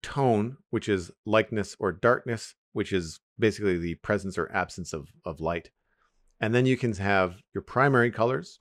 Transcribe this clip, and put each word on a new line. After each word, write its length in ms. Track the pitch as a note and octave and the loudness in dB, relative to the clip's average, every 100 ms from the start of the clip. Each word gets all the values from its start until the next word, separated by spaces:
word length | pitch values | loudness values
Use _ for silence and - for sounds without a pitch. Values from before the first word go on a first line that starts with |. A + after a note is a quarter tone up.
tone, 540 | - C#3+ C3+ A2 A2+ C#3 _ | -8 0 2 2 0 -6 _
which 180 | A2+ - | -6 0
is 240 | G2 F2 _ | -2 -2 _
likeness 520 | - G#2+ G#2+ A2 F#2+ - | 0 2 2 -4 -6 -4
or 140 | G2 | -4
darkness, 640 | F2+ A#2+ B2+ - A2+ - _ _ | 2 2 2 0 -8 -8 _ _
which 200 | A#2 G2 | -8 -2
is 280 | G2 E2 - _ - | -2 -4 -12 _ 0
basically 400 | A2 G2 G#2 F2 | 0 2 0 0
the 160 | E2+ | -2
presence 420 | E2 - G#2 F#2+ F2+ | -6 -2 -2 -2 -4
or 140 | D#2+ | -4
absence 400 | G2+ F2+ - E2+ | -2 -4 -6 -10
of, 160 | D#2+ D2 _ | -10 -12 _
of 160 | - D2+ | -12 -6
light. 300 | E2 E2+ - _ _ _ _ _ _ _ | -4 -4 -8 _ _ _ _ _ _ _
And 120 | A2 | 0
then 140 | A#2+ B2+ | 2 2
you 100 | B2+ | 2
can 160 | A#2+ G2 | 0 -2
have 400 | G2 G2 F#2 F#2 _ | 2 2 2 -2 _
your 80 | F#2+ | -10
primary 480 | - B2 C#3 C3 A#2+ | -4 0 4 4 2
colors 480 | G#2+ A#2 C3+ F3+ - | 2 0 0 -8 -20